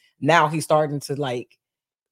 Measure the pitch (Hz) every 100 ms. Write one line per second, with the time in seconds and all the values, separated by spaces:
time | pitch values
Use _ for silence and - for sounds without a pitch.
0 | _ - 135 170 151 160 - 156 151 143
1 | - 139 135 123 113 _ _ _ _ _
2 | _